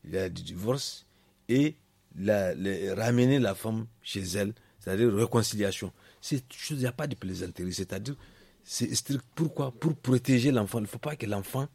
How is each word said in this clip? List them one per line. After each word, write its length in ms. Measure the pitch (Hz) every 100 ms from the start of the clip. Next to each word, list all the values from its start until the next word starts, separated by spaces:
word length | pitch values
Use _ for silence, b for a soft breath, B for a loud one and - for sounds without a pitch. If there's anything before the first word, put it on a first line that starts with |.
il 80 | 73
y 40 | 92
a 60 |
le 60 | 95
divorce, 720 | 87 87 87 107 135 - - _ b b b -
et 260 | 123 151 151 _ _ _ 73
la, 360 | 98 104 92
le, 400 | 82 98 92 98
ramener 460 | 95 113 120 123 139
la 160 | 110
femme 320 | 95 110 110 113 _
chez 200 | - 101
elle, 320 | 90 98 101 117 b b
c'est-à-dire 340 | - 95 117
réconciliation. 800 | 101 113 120 107 107 101 - 95 _ b b
Ces 220 | - 139 -
choses, 280 | - - 147
il 20 |
n'y 60 | 127
a 40 |
pas 160 | 123 147
de 80 |
plaisanterie, 580 | 120 95 90 90 82 90
c'est-à-dire, 420 | 90 92 98 113 143 b b b b
c'est 300 | - - 123
strict. 280 | 120 - 139 -
Pourquoi ? 360 | - 160 - 135
Pour 240 | - 160
protéger 560 | 151 - 127 131 127 135
l'enfant. 280 | 127 101 117
Il 40 |
ne 40 | 107
faut 100 | 117
pas 160 | 151
que 100 | 151 104
l'enfant 400 | 101 98 131 143